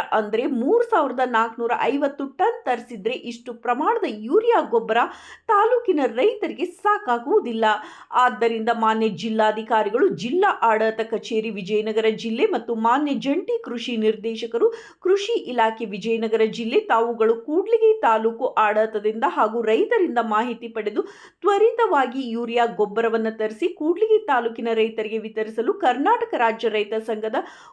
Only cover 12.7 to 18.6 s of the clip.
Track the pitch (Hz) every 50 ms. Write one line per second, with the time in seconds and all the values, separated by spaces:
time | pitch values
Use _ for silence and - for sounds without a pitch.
12.7 | 233 220 220 233 247 285 302 294 269 214 - 277 285 359 370 - 480 453 - -
13.7 | 233 233 233 262 240 220 214 214 214 196 202 226 226 220 233 226 233 233 - 466
14.7 | 453 - - - - _ - 359 392 403 403 466 466 - - - 254 233 220 220
15.7 | 220 220 233 196 202 196 196 226 226 226 226 220 220 220 220 220 - 226 233 226
16.7 | 262 427 427 - 247 226 233 240 233 220 220 226 233 226 - 302 302 359 392 427
17.7 | 466 440 440 440 440 - - 262 226 220 220 226 226 226 254 - - -